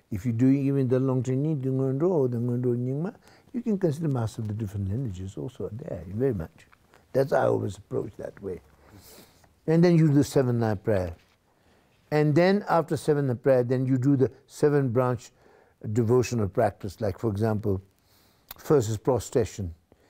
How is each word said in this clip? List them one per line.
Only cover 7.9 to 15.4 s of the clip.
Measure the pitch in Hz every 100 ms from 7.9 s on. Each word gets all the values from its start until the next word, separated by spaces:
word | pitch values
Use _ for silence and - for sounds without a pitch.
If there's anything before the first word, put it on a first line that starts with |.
| 123 - -
that | - -
way. | 98 85 - _ _ - - - - _ _ _ -
And | 165
then | 175 170
you | 160
do |
the | 143
seven | 135 147 127 120
nine | 113 104
prayer. | - 101 90 85 _ _ _ _ _ _ _ _ -
And | 151 151
then | 143 180 202 202
after | 165 156 151
seven | - 147 139
nine | 117
prayer, | 139 127
then | 120 127 131
you | 131
do | 135 139
the | 123 - _
seven | - 151 143 135
branch | 117 127 123 - _